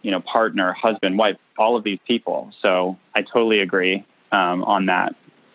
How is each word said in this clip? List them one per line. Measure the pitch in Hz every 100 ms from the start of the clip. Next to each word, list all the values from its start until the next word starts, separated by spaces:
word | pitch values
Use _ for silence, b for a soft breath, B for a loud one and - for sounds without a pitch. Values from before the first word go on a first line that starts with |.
you | 101
know, | 92
partner, | - 117 110 117 90
husband, | 90 113 104 98 95
wife, | 107 - _ -
all | 110 120
of | 107
these | 95 -
people. | 117 - 78 - -
So | 101 92 90 92 _ 107
I |
totally | 95 120 113 107
agree, | 95 98 92 98 - _ -
um, | 101 90 87 -
on | 101 95
that | 90 - - _ _ _